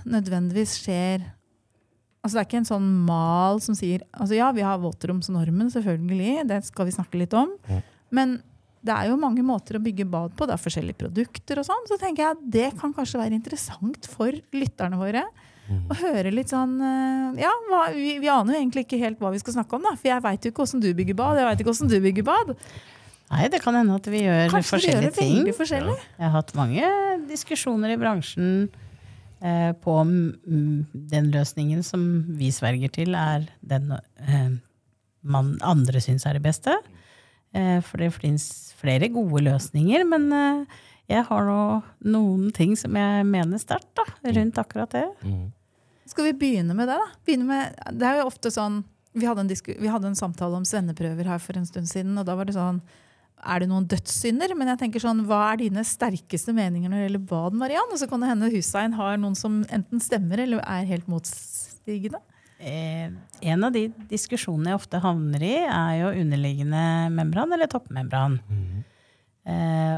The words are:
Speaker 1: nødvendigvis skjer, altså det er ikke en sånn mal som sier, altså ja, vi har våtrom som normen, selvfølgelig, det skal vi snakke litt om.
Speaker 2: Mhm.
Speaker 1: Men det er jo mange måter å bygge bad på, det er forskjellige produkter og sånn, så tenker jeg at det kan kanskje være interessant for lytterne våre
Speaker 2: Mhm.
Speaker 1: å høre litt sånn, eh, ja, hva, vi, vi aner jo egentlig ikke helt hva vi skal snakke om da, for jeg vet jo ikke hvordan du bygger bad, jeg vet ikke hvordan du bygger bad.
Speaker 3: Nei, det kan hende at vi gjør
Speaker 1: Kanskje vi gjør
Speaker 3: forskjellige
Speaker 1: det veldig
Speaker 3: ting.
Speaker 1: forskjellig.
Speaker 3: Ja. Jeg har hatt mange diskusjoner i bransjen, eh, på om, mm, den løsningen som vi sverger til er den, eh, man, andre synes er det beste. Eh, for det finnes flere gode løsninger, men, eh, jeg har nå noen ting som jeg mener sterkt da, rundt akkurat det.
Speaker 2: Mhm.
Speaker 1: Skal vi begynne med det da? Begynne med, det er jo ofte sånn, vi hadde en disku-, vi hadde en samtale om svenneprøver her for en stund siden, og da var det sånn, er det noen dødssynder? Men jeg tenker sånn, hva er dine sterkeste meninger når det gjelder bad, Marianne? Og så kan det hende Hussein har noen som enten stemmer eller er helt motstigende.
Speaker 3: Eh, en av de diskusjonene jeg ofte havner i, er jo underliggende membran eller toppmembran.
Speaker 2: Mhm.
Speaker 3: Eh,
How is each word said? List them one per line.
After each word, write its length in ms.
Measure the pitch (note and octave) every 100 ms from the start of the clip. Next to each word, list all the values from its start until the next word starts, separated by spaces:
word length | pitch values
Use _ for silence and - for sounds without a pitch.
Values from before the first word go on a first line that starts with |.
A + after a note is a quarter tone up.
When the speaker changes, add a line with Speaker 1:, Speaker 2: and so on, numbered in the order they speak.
| -
Speaker 1:
nødvendigvis 680 | A3+ F#3 F3+ F3+ F#3+ G#3 -
skjer, 420 | - F3+ F#3 F#3+ F3+ - _ _ _ _ _ _ _ _
altså 100 | A3
det 80 | A3
er 80 | G3+
ikke 80 | A#3+
en 80 | A3
sånn 240 | G3+ G3 F#3+ E3+
mal 540 | E3 E3 F3 F#3+ G#3
som 140 | A3 G3+
sier, 260 | F3+ F#3 -
altså 220 | - G3+ A3
ja, 160 | B3+
vi 100 | A#3
har 160 | G3 F#3+
våtrom 440 | F3 - F3 F3+
som 120 | E3+ F3+
normen, 340 | E3 F3 A#3+
selvfølgelig, 760 | A#3+ G#3 E3 F3 F#3+ G3 D4 C#4
det 160 | G3 -
skal 200 | - F3+
vi 60 |
snakke 260 | F#3 F3 F3
litt 160 | F3
om. 140 | A3 D#4 G4 -
Speaker 2:
Mhm. 140 | F#2+ - _ -
Speaker 1:
Men 300 | B3+ C4 B3 - - _ _
det 60 | A3 G#3+
er 100 | G3+
jo 60 | C4
mange 280 | C#4+ A#3+ B3+
måter 320 | A3+ - G#3+
å 60 |
bygge 260 | A3 F#3+ F#3+
bad 260 | E3+ E3+ -
på, 120 | D4+
det 60 |
er 40 | E3
forskjellige 400 | F3 E3 E3 -
produkter 640 | - F3+ A#3+ - - C#4+
og 60 | C#4+
sånn, 200 | G#4 A4+
så 120 | G4+
tenker 180 | F#4+ D#4
jeg 140 | D#4
at 60 | D#4+ C4+
det 300 | A3 C4 G3+
kan 120 | C#4+
kanskje 260 | D4 B3+ B3
være 100 | A3 A3
interessant 720 | A3+ D4 - - G#3 - -
for 240 | - A3 D4 -
lytterne 460 | C#4 B3 - F3+ F#3
våre 260 | F#3+ A3+ G4 - - - G#2
Speaker 2:
Mhm. 180 | F#2+ F2
Speaker 1:
å 80 | C#4+
høre 360 | F4+ A#3 F#3
litt 140 | A3 C4
sånn, 320 | C4 B3+ C4
eh, 600 | C4+ C4 C4 C4 C4 B3+
ja, 100 | D#4+ A#4+ A4+
hva, 240 | F#4 E4
vi, 240 | D4 C#4+ C#4+
vi 100 | D4
aner 260 | C#4 G#3 D4+
jo 40 |
egentlig 260 | B3+ C4 B3
ikke 120 | B3
helt 200 | A#3 A3
hva 120 | G3
vi 60 | G3+
skal 160 | A#3+
snakke 200 | A#3+ A3 B3+
om 80 |
da, 80 | G#4 D#4
for 120 | C4
jeg 120 | B3
vet 180 | A#3 F#3+
jo 80 | A#3
ikke 140 | A3+ C#4
hvordan 160 | C4
du 120 | G#3 F3
bygger 200 | F#3 G3
bad, 220 | C4+ D4
jeg 80 | B3
vet 140 | G#3
ikke 100 | A3+
hvordan 180 | A3+ C#4+
du 120 | G#3
bygger 220 | F#3+ G3 A3
bad. 300 | G4 G#4 B3+ - - - - - - -
Speaker 3:
Nei, 160 | - A#3+
det 140 | F4
kan 120 | A#3+ A#3+
hende 200 | A3 G3
at 80 | G3+
vi 140 | G#3+
gjør 260 | G3 E3 E3+
Speaker 1:
Kanskje 20 |
vi 60 | F#3
gjør 140 | E3+
Speaker 3:
forskjellige 300 | F#3+ E3+ -
Speaker 1:
det 140 | - -
veldig 300 | C#3 F#3 E4+
Speaker 3:
ting. 80 |
Speaker 1:
forskjellig. 420 | - D#4+ D#4+ - -
Speaker 3:
Ja. 60 | - -
Jeg 60 | E3
har 100 | D#3
hatt 120 | D3+ C#3+
mange 720 | A#2+ D3 E4+ G4+ G4 F#4 C#4+
diskusjoner 600 | D4+ - D#4 C4 A3 G#3+
i 20 | A#3
bransjen, 720 | A3+ G3 - - F3+ F#3+ G3+ - - - - - - -
eh, 300 | F3+ E3+ E3+
på 200 | E3+ - D#3+
om, 320 | D#3+ F3+ E3 - -
mm, 380 | D#3 D3+ D3 D3 C#3 D3
den 240 | D3+ D3+
løsningen 520 | C#3+ C#3+ - D3+ E3 E3+
som 400 | F#3 F3 E3+ E3 D#3
vi 140 | C3+
sverger 420 | B2+ B2+ B2+ C3
til 220 | - E3+ F3
er 300 | D#3 D3+ D#3 - -
den, 260 | C3+ C#3+ C#3 - - C#3
eh, 220 | C#3+ C3 B2 _ _ _ _ _ _
man, 340 | D3 C#3 C#3 D3
andre 400 | F3 D#3 B2+ C3
synes 240 | B2+ C3+ D3
er 80 |
det 80 | C#3+
beste. 320 | D3 D#3 C4 G4 - F2 - - _ _ _
Eh, 260 | F#3+ F#3 F3+
for 160 | - -
det 160 | E3+
finnes 600 | - D3+ D3 - - - -
flere 260 | C#3+ C3 G#3+
gode 320 | A#3 G3 D3
løsninger, 640 | C#3+ C3+ - D3 E3+ D4 F4
men, 240 | D#4+ D4
eh, 320 | C#4+ C#4+ C#4+ C#4 - - - -
jeg 160 | G#3+ A#3+
har 180 | G#3
nå 400 | G3+ G3+ G#3 G#3+ - - G#3
noen 460 | A3 G#3 F#3+ G3
ting 220 | A3 F3 G#3+
som 180 | - G#3
jeg 300 | G3+ G3+ G3+
mener 320 | G3 E3 G#3
sterkt 360 | - F#4 - -
da, 80 | A4 - B3+
rundt 240 | A3+ A3 A3+
akkurat 340 | G#3+ A3 A3+
det. 180 | B3 E4+ G4+
Speaker 2:
Mhm. 280 | G2 F#2+ F#2 - _ _ _ _ -
Speaker 1:
Skal 180 | - D#4
vi 80 |
begynne 400 | C#4 C#4 G#3+ E3+ F#3+
med 120 | B3
det 100 | D4+
da? 80 | G#4+ - -
Begynne 200 | C4 B3+
med, 300 | C4+ C4+ - - A3+
det 60 |
er 160 | B3 C#4+
jo 40 | C4
ofte 220 | - A#3
sånn, 320 | A3 G#3 G#3 G3+ _ _
vi 120 | A3+ A#3+
hadde 140 | G#3
en 80 | G3
disku-, 280 | F#3+ - -
vi 80 | G#3+
hadde 180 | A3 G3
en 100 | G3
samtale 380 | F#3 E3+ F3 F3+
om 80 |
svenneprøver 600 | F#3 G#3 F3 D#3+ E3 E3 F3+
her 140 | E3+
for 180 | - F#3
en 80 | F3
stund 220 | F#3 E3+
siden, 300 | F#3+ F#3+ G3+
og 80 | F3+
da 100 | F#3
var 100 | G3
det 100 | G3
sånn, 260 | F3+ F3+ - - _ _ _ _ -
er 140 | F3+
det 100 | F3+
noen 160 | F#3+ F3
dødssynder? 680 | F3+ - - A#3 A#3+ F#4 F4
Men 120 | B3+
jeg 100 | B3+
tenker 200 | A#3+ A3
sånn, 240 | A#3 A3 G#3+
hva 280 | G#3 G#3+
er 40 | A3
dine 260 | A3+ G3
sterkeste 720 | A3+ - B3 F#3 - E3+ -
meninger 340 | A3+ F#3 F3 F3+
når 100 | G3+
det 120 | G3
gjelder 160 | G3+ F#3+
bad, 260 | E3 F3
Marianne? 380 | A3 C4 D#4 A#4+
Og 60 | F4
så 80 | C#4
kan 120 | B3
det 80 | B3
hende 220 | A3+ A3+
Hussein 420 | G#3+ E3+ G3+ A3
har 240 | A3 G3 G#3
noen 180 | G3+ G3
som 280 | A3 G#3+ G#3+
enten 340 | A3 F#3 A#3+
stemmer 400 | - A3 E3+ G3+
eller 200 | B3+ A3+
er 260 | - F#3 F#3+
helt 220 | F3 F3
motstigende. 1120 | E3 - - - - - - - G#3 G#3 D#4 _ _ _ -
Speaker 3:
Eh, 500 | D3 D#3 D#3+ D#3+ E3 F3+ - -
en 220 | E3 E3
av 80 | A#3
de 140 | A#3 A3+ A3+ G#3
diskusjonene 600 | G#3 - A#3+ - D#3+ E3+
jeg 80 | G3
ofte 220 | - F3
havner 400 | F3+ E3+ D3+ D3
i, 140 | F3 C#4+ E4
er 300 | E3+ E3 D#3+
jo 180 | F#3 F#3+
underliggende 880 | D#3 C#3+ C#3+ C#3 C#3+ D#3 E3 E3 E3
membran 400 | E3 D#3+ E3+ D#4
eller 140 | F4 D#4+
toppmembran. 720 | B3+ - C3 B2+ C3 C#3 B2+ G2+
Speaker 2:
Mhm. 320 | G#2 F#2 G2 - _ _ _ _ _ F3
Speaker 3:
Eh, 520 | E3+ E3 D#3+ D#3+